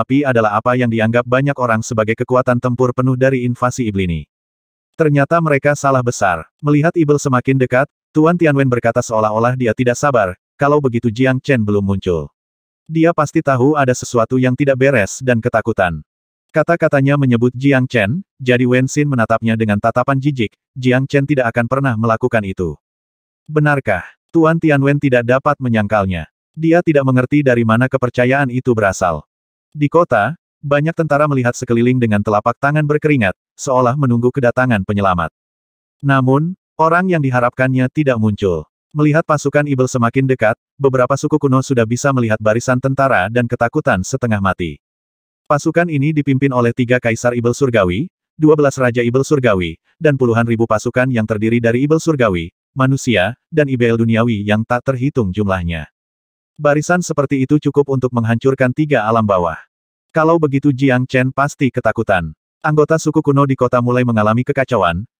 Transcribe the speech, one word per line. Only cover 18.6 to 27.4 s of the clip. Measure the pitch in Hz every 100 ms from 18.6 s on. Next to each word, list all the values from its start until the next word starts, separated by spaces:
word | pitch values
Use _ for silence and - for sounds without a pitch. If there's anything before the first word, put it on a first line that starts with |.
| 127
Wen | 127
Xin | 131 151 147
menatapnya | 127 110 113 113 110
dengan | 110 104
tatapan | 117 123 123 135
jijik, | 139 131 104 - _ -
"Jiang | 127 123 135
Chen | 143
tidak | 139 147 117 120
akan | 117
pernah | 135 139 110
melakukan | 113 113 123 117
itu." | 98 95 87 71 _ _ _ _ _ _ -
"Benarkah?" | 151 147 143 - 92 - - _
Tuan | 165 160 165
Tianwen | 160 143 139 143
tidak | 143 123
dapat | 117 131 147 143
menyangkalnya. | 127 113 104 107 98 87 76 _ _
Dia | - 160 165
tidak | 175 147 135
mengerti | 127 120 147